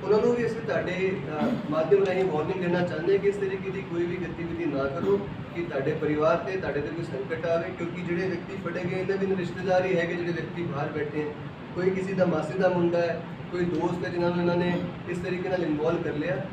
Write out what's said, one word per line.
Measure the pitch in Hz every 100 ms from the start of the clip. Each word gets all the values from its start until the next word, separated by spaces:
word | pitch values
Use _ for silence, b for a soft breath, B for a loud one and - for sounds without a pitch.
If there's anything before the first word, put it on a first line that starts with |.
ਉਹਨਾਂ | - 220
ਨੂੰ | 240 240
ਵੀ | 226
ਅਸੀਂ | 226 -
ਤੁਹਾਡੇ, | - 175 180 190 156 139 151
ਅ, | 240 247 -
ਮਾਧਿਅਮ | 156 160 202
ਰਾਹੀਂ | 190 180
ਵਾਰਨਿੰਗ | 185 156 160 185
ਦੇਣਾ | 175 175
ਚਾਹੁੰਦੇ | 175 156 175
ਹਾਂ | 196
ਕਿ | 202
ਇਸ | 196
ਤਰੀਕੇ | 190 190 185
ਦੀ | 180
ਕੋਈ | - 170 175
ਵੀ | 180
ਗਤੀਵਿਧੀ | 165 151 165 165 170
ਨਾ | 139
ਕਰੋ | 139 165 190 202 - - - 170
ਕਿ |
ਤੁਹਾਡੇ | 170 143 139 151
ਪਰਿਵਾਰ | 151 151 156 170
'ਤੇ, | - 190
ਤੁਹਾਡੇ | 151 139
'ਤੇ | 151
ਕੋਈ | 156 -
ਸੰਕਟ | - - 160 170
ਆਵੇ, | 165 170 170
ਕਿਉਂਕਿ | 170 175
ਜਿਹੜੇ | 175 175 190
ਵਿਅਕਤੀ | 175 - - 170
ਫੜੇ | 175 180
ਗਏ, | 185
ਇਹਨਾਂ | 185 196
ਦੇ | 190 185
ਰਿਸ਼ਤੇਦਾਰ | 170 185 180 180 180
ਹੀ | 170
ਹੈਗੇ | 170
ਜਿਹੜੇ | 175 170
ਵਿਅਕਤੀ | 165 147 170
ਬਾਹਰ | 170 139 151
ਬੈਠੇ | 151 147 151
ਹੈ। | 151 - - - - 160
ਕੋਈ | 185
ਕਿਸੇ | 190 190
ਦਾ | 185 175
ਮਾਸੀ | 156 151 185
ਦਾ | 190
ਮੁੰਡਾ | 180 170 170
ਹੈ, | 170 165 - - -
ਕੋਈ | 180 175
ਦੋਸਤ | 156 160 175 180
ਹੈ, |
ਜਿਨ੍ਹਾਂ | 175 175
ਨੂੰ | 175
ਇਹਨਾਂ | 175 175
ਨੇ | 175 175 175 - -
ਇਸ | 175
ਤਰੀਕੇ | 185 175 185
ਨਾਲ | 185
ਇਨਵੋਲਵ | 156 147 160 175
ਕਰ | 156
ਲਿਆ। | 143 165 - -